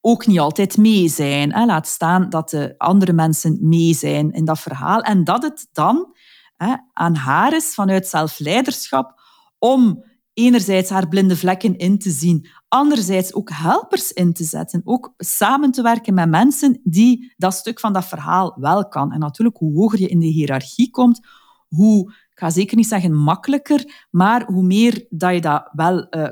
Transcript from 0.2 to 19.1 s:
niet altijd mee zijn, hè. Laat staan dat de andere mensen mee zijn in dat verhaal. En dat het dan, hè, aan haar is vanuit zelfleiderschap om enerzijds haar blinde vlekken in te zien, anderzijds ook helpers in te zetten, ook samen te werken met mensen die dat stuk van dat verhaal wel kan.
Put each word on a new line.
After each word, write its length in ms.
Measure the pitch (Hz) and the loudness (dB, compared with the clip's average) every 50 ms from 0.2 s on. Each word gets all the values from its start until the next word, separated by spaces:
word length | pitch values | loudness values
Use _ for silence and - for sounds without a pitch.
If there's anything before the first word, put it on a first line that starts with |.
| - | 2
niet 120 | - 196 170 | 2 2 2
altijd 380 | 151 147 151 - 196 196 - | 2 0 0 -2 -2 0 2
mee 320 | - 208 220 220 202 180 165 | 4 4 4 4 4 2 0
zijn, 440 | 151 - 151 139 139 143 147 147 - | 0 -2 -2 -2 0 0 -2 -2 0
hè. 120 | 202 233 | 0 0
Laat 240 | 240 190 156 156 - | 2 0 0 -2 -6
staan 400 | - - - 165 175 185 185 180 | -8 -4 -2 0 2 2 0 0
dat 200 | 175 160 160 - | -2 -6 -6 -4
de 240 | - 151 143 - - _ | -6 -6 -6 -6 -8 _
andere 340 | - 160 190 202 190 180 170 | -2 2 2 4 4 4 2
mensen 460 | 165 160 160 156 - - 165 156 - | 2 2 0 0 0 -2 -2 -2 0
mee 340 | - 160 165 165 165 165 165 | 2 2 2 4 4 2 2
zijn 360 | 147 - 147 147 147 151 151 151 | 0 -2 -4 -2 -2 -2 -2 -2
in 120 | - 160 | -2 -2
dat 160 | 156 156 156 | -2 -4 -6
verhaal. 400 | - - - 131 - 156 190 226 | -6 -12 -12 -8 -4 -2 -2 -2
En 240 | - - 214 190 165 | -2 0 0 0 2
dat 180 | 147 185 240 262 | 2 0 -2 -2
het 260 | 302 - - - _ _ | -6 -8 -10 -20 _ _
dan, 440 | - 151 180 233 320 359 - _ _ _ _ _ _ _ _ _ | -2 0 0 0 0 -2 -6 _ _ _ _ _ _ _ _ _
hè, 180 | _ 165 208 262 262 _ _ _ | _ -4 -4 -4 -6 _ _ _
aan 220 | - 170 170 170 | -4 -2 0 0
haar 420 | 151 135 131 139 160 202 269 320 | -2 -2 -2 0 2 2 2 0
is 180 | 320 320 - - | -2 -4 -6 -6
vanuit 320 | - 202 190 190 190 185 | -4 -2 0 0 0 -2
zelfleiderschap 1120 | - - 165 156 151 - - 147 147 180 233 269 - 254 - - - - - - - _ _ _ _ _ _ _ _ _ _ | -2 -4 -4 -4 -4 -6 -8 -6 -2 -2 -2 -2 -2 -6 -8 -10 -4 -2 -2 -2 -4 _ _ _ _ _ _ _ _ _ _
om 480 | - 247 262 262 247 220 165 - - _ _ _ _ _ _ | 0 2 4 4 4 2 2 -2 -10 _ _ _ _ _ _
enerzijds 580 | - 233 247 247 240 185 196 196 185 185 185 | 0 2 4 4 4 2 2 0 0 0 0
haar 180 | 196 190 185 156 | -2 -2 -2 0
blinde 280 | 165 196 190 190 180 | 0 2 2 2 2
vlekken 400 | 156 175 180 185 185 - 220 180 | 0 0 -2 -2 0 -2 -2 -2
in 220 | 180 175 185 196 196 | 0 0 0 0 0
te 120 | - 196 | 0 -4
zien, 380 | 160 135 151 175 170 156 160 - _ - _ _ | -6 -2 0 0 0 0 -2 -8 _ -20 _ _
anderzijds 680 | - 254 285 294 294 233 202 175 196 185 185 185 - | 0 2 2 2 0 0 -2 -2 -2 -2 -2 -4 -6
ook 160 | 196 208 - 160 | -8 -8 -8 -10
helpers 600 | 147 160 170 220 392 466 - - 339 - - - | -6 -2 0 0 0 0 -2 -4 -4 -4 -6 -4
in 200 | - 180 175 165 | 0 0 0 0
te 120 | - 170 | -2 -6
zetten, 360 | 156 - 156 165 - - 175 - | -8 -6 -8 -10 -6 -6 -8 -4
ook 300 | - 233 247 247 - _ | -4 -4 -4 -4 -10 _
samen 540 | _ 190 - - - 208 196 262 277 294 269 | _ -10 -8 -4 -2 0 0 2 2 0 0
te 120 | 254 - 240 | 0 0 0
werken 320 | 233 233 233 226 - 196 | 0 0 0 0 0 0
met 140 | 185 170 165 | 2 2 2
mensen 520 | 156 165 220 277 285 - - 285 247 - _ | 2 4 4 2 2 2 2 0 0 2 _
die 480 | 185 160 180 226 247 254 240 254 - _ | -2 2 4 6 6 4 2 -2 -16 _
dat 180 | _ 185 185 190 | _ -4 -4 -4
stuk 260 | - - 226 240 - | -4 -10 -12 -12 -6
van 120 | - 220 196 | -6 -4 -2
dat 120 | 185 180 | -4 -4
verhaal 520 | - - 160 143 147 - 185 190 165 - - | -6 -10 -12 -6 -2 0 0 0 -2 -6 -6
wel 280 | 131 143 170 202 196 196 | -2 0 0 0 -2 -4
kan. 240 | - 131 143 147 | -4 -6 -4 -4